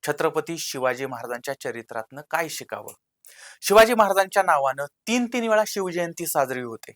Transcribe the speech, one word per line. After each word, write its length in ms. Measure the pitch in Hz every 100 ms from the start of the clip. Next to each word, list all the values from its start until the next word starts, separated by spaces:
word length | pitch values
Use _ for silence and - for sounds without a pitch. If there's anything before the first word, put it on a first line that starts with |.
| -
छत्रपती 500 | 143 156 151 156 165
शिवाजी 480 | - 135 127 123 135
महाराजांच्या 480 | 123 120 120 131 139
चरित्रातनं 640 | 131 117 110 117 - 135 151
काय 180 | 160 165
शिकावं. 460 | - 123 - - - _ _ - - - -
शिवाजी 320 | - 202 226
महाराजांच्या 480 | 233 202 190 190 202
नावानं 420 | 185 151 135 135
तीन 420 | 143 _ - 240 240
तीन 220 | 247 226
वेळा 140 | 214 214
शिवजयंती 600 | 208 185 175 170 165 165
साजरी 360 | 156 131 127
होते 300 | 123 110 -